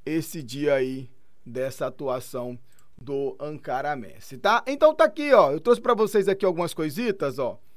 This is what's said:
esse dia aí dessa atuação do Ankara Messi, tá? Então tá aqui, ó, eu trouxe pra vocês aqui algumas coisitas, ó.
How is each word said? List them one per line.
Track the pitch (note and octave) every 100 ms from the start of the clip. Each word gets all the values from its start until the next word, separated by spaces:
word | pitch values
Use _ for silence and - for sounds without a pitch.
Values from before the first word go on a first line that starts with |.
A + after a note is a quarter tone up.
| -
esse | D#3+ D#3 E3+
dia | B2 C3+ D3
aí | C3+ C3 C3 C3 - - -
dessa | - A#2+ C3 - C3
atuação | - C#3 B2+ - B2+ B2 B2 - - - -
do | A#2 C#3 C#3 -
Ankara | D3 D3+ - B2+ C#3+ C#3+
Messi, | F#2+ F#2+ - C3
tá? | G3+ A3+
Então | B3+ C#4+ D#4
tá | D#4 D#4+
aqui, | D#4+ D4
ó, | A#3+ D3
eu | D3+
trouxe | A#3+ A#3
pra | A#3+
vocês | A3+ G#3+ G#3 G3
aqui | G3 F#3+
algumas | E3+ E3+
coisitas, | - D#3 D3 A#3+ G3 C#3+ C3
ó. | B2 G2+ -